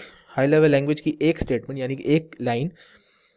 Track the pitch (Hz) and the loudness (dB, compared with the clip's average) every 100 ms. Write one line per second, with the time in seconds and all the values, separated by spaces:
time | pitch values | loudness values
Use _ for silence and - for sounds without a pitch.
0 | - - _ - 139 156 156 139 143 151 | -20 -20 _ -2 2 4 4 4 0 -2
1 | 160 - 156 160 - 120 - 135 127 131 | -4 0 0 0 -2 -4 -6 -8 -6 -6
2 | 123 156 160 - 123 117 165 - _ _ | 0 0 0 -8 -4 -2 -4 -8 _ _
3 | _ _ _ | _ _ _